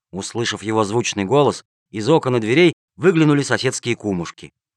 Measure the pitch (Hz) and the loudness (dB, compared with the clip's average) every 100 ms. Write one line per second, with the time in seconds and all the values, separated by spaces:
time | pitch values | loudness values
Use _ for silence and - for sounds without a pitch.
0 | _ 90 - 113 117 104 104 110 101 117 | _ -12 -8 -6 -6 -6 -2 -2 0 0
1 | - 104 95 143 131 - - _ _ 107 | -2 -4 0 2 2 0 -10 _ _ -6
2 | 107 160 131 123 107 135 175 - _ - | 0 0 2 -2 0 4 4 2 _ -2
3 | 160 160 151 143 135 110 127 - 120 110 | 0 4 4 2 0 -2 -2 -4 -6 -4
4 | 104 92 82 - 76 _ _ | -2 -4 -6 -12 -20 _ _